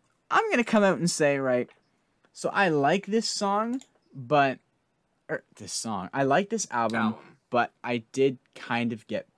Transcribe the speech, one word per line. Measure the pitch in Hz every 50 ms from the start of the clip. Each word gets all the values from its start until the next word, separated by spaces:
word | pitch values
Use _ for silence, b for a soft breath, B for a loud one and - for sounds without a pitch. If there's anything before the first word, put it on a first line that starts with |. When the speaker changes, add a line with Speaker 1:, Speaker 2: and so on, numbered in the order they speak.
| _ _ _ _ _ -
Speaker 1:
I'm | - 370 453 427
gonna | 359 247 233
come | - 226 208 202
out | 196 170 -
and | 170 170
say, | - - 151 143 139 139
right, | 135 127 123 123 120 - - _ _ _ _ _ _ _ _ _ _ _
so | - - - -
I | - 196 202 180
like | 156 143 139 147 175 202 -
this | 196 208 233 220 -
song, | - - 208 196 202 208 220 233 247 269 - _ _ _ _ _ -
but, | 139 123 120 151 143 139 135 120 - _ _ _ _ _ _ _ _ _ _ _ _ _ -
er, | 156 - - _ _
this | - 104 90
song. | - - - 113 107 95 92 - -
I | 135
like | 139 135 143 175 202 -
this | 226 220 - -
album, | 120 120 113 110 113 113
Speaker 2:
Album. | 113 110 - - - - - _ _ -
Speaker 1:
but | 127 120 117 - _ _ -
I | 120 123 120 113 _
did | - 131 135 139 135 - _ _ -
kind | - - - 120 120 120 117
of | 120 107 -
get | - 107 95 - _ _